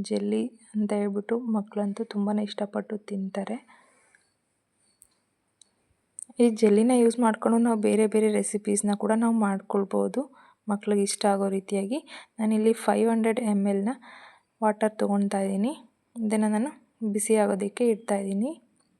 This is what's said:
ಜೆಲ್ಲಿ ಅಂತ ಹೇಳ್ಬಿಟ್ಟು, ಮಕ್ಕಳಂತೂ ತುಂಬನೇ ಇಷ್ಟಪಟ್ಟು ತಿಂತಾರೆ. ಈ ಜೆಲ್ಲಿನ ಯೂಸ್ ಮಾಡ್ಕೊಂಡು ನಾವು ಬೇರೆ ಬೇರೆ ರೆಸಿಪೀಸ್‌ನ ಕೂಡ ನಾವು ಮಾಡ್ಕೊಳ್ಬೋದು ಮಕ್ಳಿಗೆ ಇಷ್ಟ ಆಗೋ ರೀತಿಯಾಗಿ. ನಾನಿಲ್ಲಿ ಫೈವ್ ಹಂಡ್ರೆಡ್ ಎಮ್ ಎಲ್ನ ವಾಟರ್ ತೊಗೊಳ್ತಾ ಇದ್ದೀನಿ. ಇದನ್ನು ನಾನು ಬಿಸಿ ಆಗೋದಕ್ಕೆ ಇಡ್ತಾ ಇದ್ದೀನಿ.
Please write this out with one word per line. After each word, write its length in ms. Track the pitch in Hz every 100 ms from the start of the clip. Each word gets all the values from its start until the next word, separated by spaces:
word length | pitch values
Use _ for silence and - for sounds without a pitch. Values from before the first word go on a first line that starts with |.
ಜೆಲ್ಲಿ 460 | 196 208 202 214 240
ಅಂತ 460 | 226 _ 214 208
ಹೇಳ್ಬಿಟ್ಟು, 460 | 208 202 202 202 233
ಮಕ್ಕಳಂತೂ 640 | 247 214 208 208 208 202
ತುಂಬನೇ 400 | 220 208 202 214
ಇಷ್ಟಪಟ್ಟು 540 | 208 - 208 208 196 214
ತಿಂತಾರೆ. 580 | - 196 190 202 190 233 - - _ _ _ _ _ _ _ _ _ _ _ _ - _ _ _ _ _ _ _ _ _ _ - - -
ಈ 100 | 240
ಜೆಲ್ಲಿನ 420 | 220 214 202 233 254
ಯೂಸ್ 240 | 233 226
ಮಾಡ್ಕೊಂಡು 380 | 233 220 226 233
ನಾವು 200 | 233 220
ಬೇರೆ 300 | 208 208 214
ಬೇರೆ 240 | 214 214
ರೆಸಿಪೀಸ್‌ನ 600 | 208 202 208 208 202 202 202
ಕೂಡ 160 | 208 220
ನಾವು 180 | 233
ಮಾಡ್ಕೊಳ್ಬೋದು 1000 | 226 202 196 - 202 196 202 196 214 302 - - _ -
ಮಕ್ಳಿಗೆ 320 | 202 208 202
ಇಷ್ಟ 240 | 202 - 208
ಆಗೋ 240 | 196 196
ರೀತಿಯಾಗಿ. 760 | 190 190 196 196 277 - - - -
ನಾನಿಲ್ಲಿ 340 | 214 220 220
ಫೈವ್ 360 | 226 - 208 226
ಹಂಡ್ರೆಡ್ 300 | 226 226 220
ಎಮ್ 280 | 226 202 202
ಎಲ್ನ 220 | 196 202 277 - - - - _ _
ವಾಟರ್ 360 | 214 214 214 214
ತೊಗೊಳ್ತಾ 420 | 208 202 202 202
ಇದ್ದೀನಿ. 360 | 196 196 226 320 - _ _ 233 220
ಇದನ್ನು 240 | 214 214
ನಾನು 200 | 214 269 - _ _ 220
ಬಿಸಿ 220 | 202 208 220
ಆಗೋದಕ್ಕೆ 540 | 202 202 202 - 240
ಇಡ್ತಾ 260 | 214 233 202
ಇದ್ದೀನಿ. 480 | 196 196 247 330 _ _ _ _